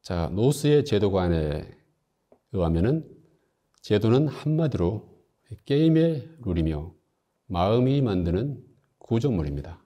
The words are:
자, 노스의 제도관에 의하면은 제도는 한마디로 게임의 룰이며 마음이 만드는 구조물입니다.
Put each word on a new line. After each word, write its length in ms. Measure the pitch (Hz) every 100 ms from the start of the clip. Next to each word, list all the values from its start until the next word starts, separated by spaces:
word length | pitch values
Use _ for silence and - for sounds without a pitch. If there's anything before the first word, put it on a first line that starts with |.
자, 280 | - 87 80
노스의 500 | 90 123 127 147 147
제도관에 880 | 143 101 98 95 87 82 76 73 - - _ _ _ _ _ _ _
의하면은 580 | 95 82 82 104 160 - - _ _ _ _ _ _
제도는 460 | - 104 110 127 147
한마디로 840 | 131 151 156 156 - 87 107 - - _ _ _ 110
게임의 680 | - 143 160 160 165 151 - -
룰이며 520 | 110 82 80 76 82 - _ _ _ _ _
마음이 560 | 87 95 120 127 143
만드는 600 | 127 92 85 90 139 131 - _ _ _
구조물입니다. 840 | - 117 139 98 73 71 69 82